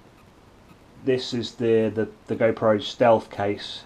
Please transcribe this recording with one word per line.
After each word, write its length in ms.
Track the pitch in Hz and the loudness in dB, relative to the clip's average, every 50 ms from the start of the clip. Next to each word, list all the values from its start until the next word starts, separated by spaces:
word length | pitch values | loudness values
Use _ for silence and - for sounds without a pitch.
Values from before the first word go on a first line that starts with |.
| - - - - - - _ - - - _ - - - - _ - _ - - - | -20 -20 -20 -20 -20 -20 _ -20 -20 -20 _ -20 -20 -20 -20 _ -20 _ -20 -10 -4
This 280 | 135 127 127 - - 127 | -2 -2 -2 -2 -6 -6
is 220 | 120 110 - - | -6 -8 -8 -8
the, 340 | - 120 113 113 113 110 107 | -4 0 2 2 2 2 0
the, 200 | 98 110 107 104 - - - | 0 -2 -4 -4 -6 -18 -8
the 100 | - 113 | -8 -4
GoPro 460 | 98 120 113 - - - 110 107 104 - | 0 0 0 0 2 2 2 2 2 0
stealth 480 | - - - 123 117 113 110 - - | -6 -2 2 4 4 4 4 2 -4
case. 540 | - - 101 104 104 104 - - - - - | -8 -6 -4 -4 -4 -6 -8 -14 -16 -16 -18